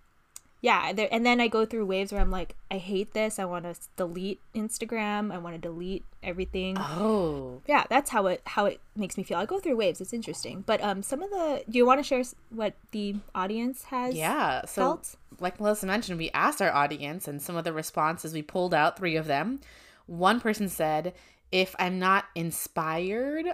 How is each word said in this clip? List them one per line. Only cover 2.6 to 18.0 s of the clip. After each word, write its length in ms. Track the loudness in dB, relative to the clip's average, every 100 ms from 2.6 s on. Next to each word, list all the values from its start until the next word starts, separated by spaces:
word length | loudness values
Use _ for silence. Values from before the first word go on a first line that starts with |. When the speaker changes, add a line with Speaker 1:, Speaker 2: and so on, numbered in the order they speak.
| -8
Speaker 1:
"I 80 | -8
hate 340 | -2 -2 -2
this. 260 | 0 -2 -2
I 60 |
wanna 240 | -4 -4 -6
s-, 220 | -10 -10 -4
delete 420 | -4 -4 -6 -6 -8
Instagram. 760 | -6 -4 -4 -4 -2 -2 -2 -2
I 60 | -4
wanna 220 | -8 -8
delete 480 | -8 -6 -6 -6 -8 -10
everything." 560 | -8 -6 -4 -4 -2 -2
Speaker 2:
Oh. 840 | -4 0 2 2 2 -2 -6 -6 2
Speaker 1:
Yeah, 180 | 2 4
that's 180 | 2 2
how 200 | 2 2
it, 120 | 2 -2
how 180 | 0
it 160 | 2 0 -6 -6
makes 220 | -6 -4
me 60 |
feel. 120 | -4 -2
I 80 |
go 140 | 0 -2
through 160 | 0 2
waves. 240 | 2 0
It's 140 | -4
interesting. 500 | -6 -6 -8 -10 -6
But, 180 | 0 0
um, 200 | 0 -2
some 200 | -4 -4
of 60 | -4
the, 360 | -2 0 -2 0
do 80 | 6
you 80 |
wanna 180 | 8 6
share 180 | 4 -2
s-, 140 | -2 -8 -14
what 240 | -4 -4 -4 -10
the 240 | -6 -4 -6 -6
audience 480 | -4 -2 -2 -4 -6 -6
has 220 | -4 -2
Speaker 2:
Yeah, 500 | 0 0 2 2 0
so 160 | -2 0
Speaker 1:
felt? 360 | 0 0 -6 -16 -20 -6
Speaker 2:
like 220 | -4 0
Melissa 240 | 0 2
mentioned, 320 | 2 0 -2 -4
we 140 | -2
asked 320 | 2 2 4
our 100 | 4
audience, 560 | 4 2 0 -6 -6 -8
and 140 | -8
some 140 | -6 -4
of 80 |
the 80 | -2
responses, 580 | -4 -4 2